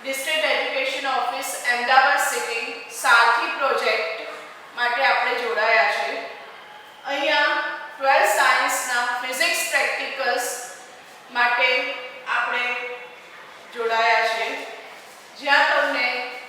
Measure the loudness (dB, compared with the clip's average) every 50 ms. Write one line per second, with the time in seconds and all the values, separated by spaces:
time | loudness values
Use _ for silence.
0 | -6 -6 -6 -4 -2 -2 0 0 2 2 2 0 0 -2 -2 -2 -2 -2 -4 -4
1 | -4 -2 -2 0 -2 -2 -4 -4 -6 -6 -8 -4 0 0 0 0 2 6 6 6
2 | 6 6 4 2 2 0 0 -2 -2 -2 -4 -4 -4 -6 -8 -10 -12 -12 -12 -2
3 | 4 6 6 8 8 6 4 2 0 -2 -2 -2 0 0 2 2 2 2 0 0
4 | 0 -4 -6 -8 -10 -12 -12 -14 -14 -16 -18 -18 -20 -14 -6 -2 -2 0 2 2
5 | 4 4 4 2 2 0 -2 -2 -2 -2 0 0 2 4 4 4 4 2 2 -2
6 | -2 -4 -4 -6 -8 -10 -14 -14 -16 -18 -18 -20 -20 -20 -20 -20 -20 -20 -20 -16
7 | -8 -6 -4 -2 0 2 2 4 4 2 2 0 -2 -4 -6 -8 -12 -14 -10 -2
8 | 2 4 4 6 6 4 4 4 4 4 4 2 2 0 -2 -2 -2 -2 0 0
9 | 0 0 -2 -4 -4 -4 -2 0 0 0 0 0 -2 0 0 0 0 0 -2 -4
10 | -6 -6 -6 -2 -2 0 0 0 -2 -4 -6 -8 -10 -12 -14 -16 -18 -18 -20 -20
11 | -20 -20 -20 -20 -20 -8 0 2 2 2 4 4 2 2 2 2 0 -2 -6 -8
12 | -10 -12 -14 -14 -6 -2 -2 0 0 0 -2 -2 -2 -2 -4 -4 -6 -8 -10 -10
13 | -12 -16 -18 -20 -20 -20 -20 -20 -20 -20 -20 -20 -20 -16 -8 -4 -2 0 2 2
14 | 4 4 4 4 2 2 0 -2 -4 -4 -6 -8 -10 -12 -12 -14 -16 -18 -18 -18
15 | -20 -20 -20 -20 -20 -20 -18 -8 0 4 4 6 6 4 4 2 2 2 0 0
16 | 0 -2 -2 -4 -6 -8 -10 -12 -14